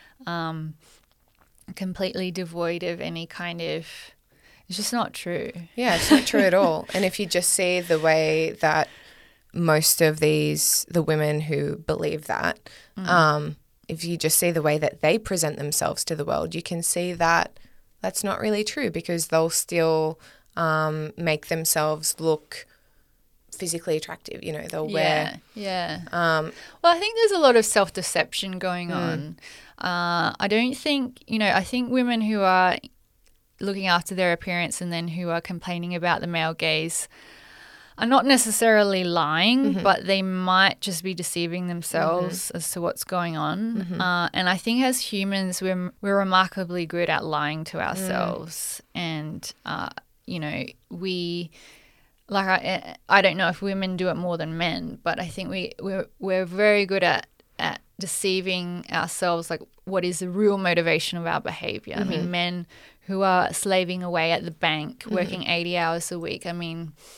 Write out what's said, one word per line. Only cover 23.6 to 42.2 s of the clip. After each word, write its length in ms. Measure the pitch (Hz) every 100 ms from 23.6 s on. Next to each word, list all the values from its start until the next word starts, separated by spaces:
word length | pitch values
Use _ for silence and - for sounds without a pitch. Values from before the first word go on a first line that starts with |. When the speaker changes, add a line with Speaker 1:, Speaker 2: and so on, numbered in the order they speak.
| 180 165 175 156
Speaker 1:
attractive, 460 | - - - -
you 80 | -
know, 140 | 151 165
they'll 160 | 160 156
wear 520 | 180 156 156 156 160 _
Speaker 2:
Yeah, 460 | 220 202 185 170 170 165
yeah. 260 | 175 170 160
Speaker 1:
Um, 140 | 156 - - -
Speaker 2:
Well, 120 | 339 339
I 20 |
think 160 | 415 453
there's 160 | 440 381
a 40 |
lot 140 | 285 233
of 80 |
self-deception 920 | 220 214 190 - 175 170 - - 190 185
going 280 | 185 175 175
Speaker 1:
Mm. 60 | 180
Speaker 2:
on. 420 | 170 160 151 156 - - - -
Uh, 560 | - 175 175 175 160 -
I 80 | 196
don't 260 | 214 247 254
think, 420 | 302 285 254 - -
you 120 | 220
know, 100 | 208
I 120 | 185
think 260 | 185 247 240
women 300 | 254 247 233
who 200 | 214 214
are 360 | 190 185 185 - - _ _ _ _ _ _ _
looking 260 | 196 196 190
after 260 | 175 -
their 180 | 185 180
appearance 480 | 170 - 175 170 -
and 120 | 175
then 160 | 170 170
who 220 | 165 175
are 100 | 170
complaining 540 | - 180 - 175 175 175
about 240 | 175 165
the 60 | 175
male 260 | 170 160
gaze 540 | 165 160 156 165 - - - - - - - - - - -
are 100 | 233
not 180 | 269 262
necessarily 800 | 254 240 214 226 214 202 190
lying, 560 | 180 170 151 160 202 254 226
Speaker 1:
Mm-hmm. 80 | 185
Speaker 2:
but 200 | 196 185
they 160 | 180 196
might 600 | 190 185 185 185 190 -
just 240 | - 165
be 100 | 185
deceiving 540 | 175 170 175 170 175 180
themselves 800 | 175 165 165 160 175